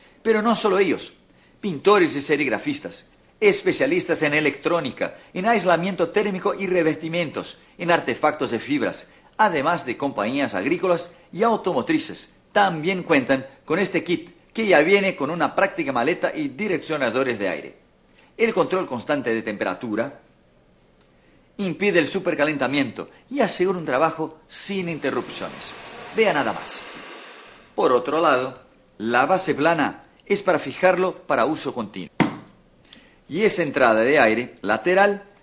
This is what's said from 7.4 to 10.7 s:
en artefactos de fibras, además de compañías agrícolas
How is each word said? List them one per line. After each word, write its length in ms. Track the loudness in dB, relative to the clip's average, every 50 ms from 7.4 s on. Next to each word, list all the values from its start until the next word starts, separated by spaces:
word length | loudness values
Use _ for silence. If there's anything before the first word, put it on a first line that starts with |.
| -8 -8 -12 -16 -20 -20 _
en 140 | -4 0 2
artefactos 600 | 2 2 2 -2 -2 0 0 0 0 0 -2 -2
de 80 | -2 -4
fibras, 500 | -2 -2 -2 0 0 -2 -2 -6 -10 -16 -20 -20 _ _ _
además 480 | 2 2 2 2 0 0 0 0 0 -2
de 100 | -6 -6
compañías 580 | -4 -4 -4 -2 -2 -2 -2 0 -2 -2 -2 -2
agrícolas 600 | -2 0 0